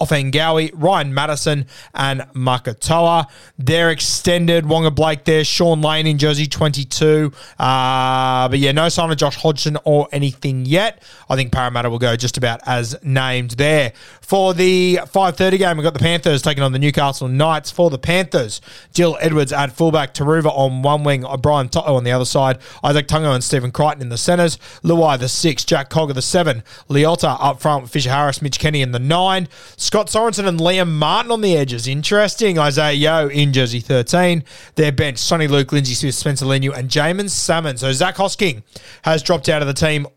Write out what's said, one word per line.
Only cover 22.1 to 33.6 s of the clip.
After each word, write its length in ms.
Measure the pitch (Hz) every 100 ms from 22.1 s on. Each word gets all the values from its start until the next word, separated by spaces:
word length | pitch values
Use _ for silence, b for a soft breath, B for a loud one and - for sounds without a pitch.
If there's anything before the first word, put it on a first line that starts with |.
other 140 | 127 127
side, 340 | 147 131 131 B B
Isaac 240 | 139 147 139
Tungo 260 | 156 156
and 100 | 127
Stephen 280 | - 143 123
Crichton 300 | 120 151 147
in 80 | 123
the 80 | 117
centres, 400 | - 175 170 - B B
Luai 360 | 160 165 156 135
the 100 | 127
six, 340 | - 170 127
Jack 260 | - 160 139
Cogger 260 | 160 156 131
the 60 |
seven, 420 | - 180 160 117 - B B
Leota 480 | 143 156 175 156 127
up 220 | 143 135
front 220 | 156 143
with 80 | 123
Fisher 180 | 151 123
Harris, 320 | 139 147 131
Mitch 160 | 143 -
Kenny 240 | 156 147
in 100 | 127
the 80 | 120
nine, 480 | 131 170 185 190 175 B B B
Scott 300 | - 208 202
Sorensen 400 | 214 233 202 196
and 120 | 170
Liam 340 | 165 185 175
Martin 380 | 151 151 196 240
on 100 | 226
the 140 | 202 160
edges. 320 | 135 120 120
Interesting. 720 | 139 151 202 208 - 214 165
Isaiah 360 | 147 139 151
Yeo 340 | 143 151 160 147
in 260 | 143 143
jersey 280 | 131